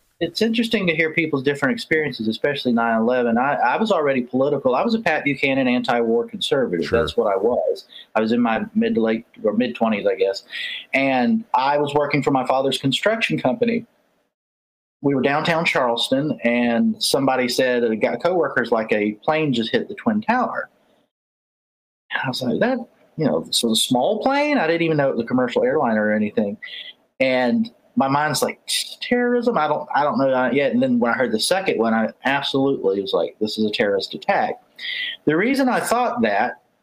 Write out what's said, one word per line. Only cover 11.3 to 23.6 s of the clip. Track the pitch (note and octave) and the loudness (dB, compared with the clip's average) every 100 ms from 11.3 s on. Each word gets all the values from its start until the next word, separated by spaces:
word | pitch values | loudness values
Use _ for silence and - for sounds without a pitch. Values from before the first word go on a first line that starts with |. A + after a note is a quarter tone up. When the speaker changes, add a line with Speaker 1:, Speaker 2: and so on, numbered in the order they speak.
| A2+ - | 0 0
Speaker 1:
I | B2 C3+ D3 | 0 2 0
was | C#3+ | 0
working | C#3+ C#3+ D3 | 0 0 0
for | D3 | 0
my | C3+ B2+ | 0 2
father's | C3 C3+ C3+ | 0 0 0
construction | C#3 C3 G3+ A3+ - D#3 | -2 0 0 0 -2 0
company. | C3 A#2 A#3 A#3 - _ _ _ _ _ _ _ _ _ _ _ | -2 0 0 0 -6 _ _ _ _ _ _ _ _ _ _ _
We | C#3 | 0
were | C#3 | 2
downtown | C3+ C#3+ E3+ E3 E3+ | 2 2 2 0 0
Charleston, | D#3+ B2 A#2 - C3 D3+ - | 2 0 0 0 0 0 -2
and | A#2 A#2+ A#2+ A#2 A2+ A2 | 0 2 2 2 2 0
somebody | - C#3+ C3+ B2+ B2 | 0 2 2 2 0
said, | B2 C3 B2 | 0 2 2
a | A#2 | 2
guy, | A2 B2 A#2 | 0 -2 0
coworker's | E3+ F3+ C#3+ - A#2 | 0 0 0 -2 0
like, | A2+ A2 | 0 0
"A | G#2+ G#2 G#2 | 0 0 0
plane | - D#3 D3+ | -2 0 0
just | A#2 A2 | 0 0
hit | A#2 - | -2 -2
the | |
Twin | - A#2+ G#2+ | -4 -2 0
Tower." | - B3 A3+ - - _ _ _ _ _ _ _ _ _ _ _ _ _ - | 0 0 0 -6 -10 _ _ _ _ _ _ _ _ _ _ _ _ _ -8
And | - | -6
I | C3 | -4
was | A#2+ | -4
like, | B2 - | -4 0
"That, | A3+ B3+ - _ _ - | 0 -2 -6 _ _ -4
you | D#3 | -2
know, | E2 - | -2 -2
so | - | -2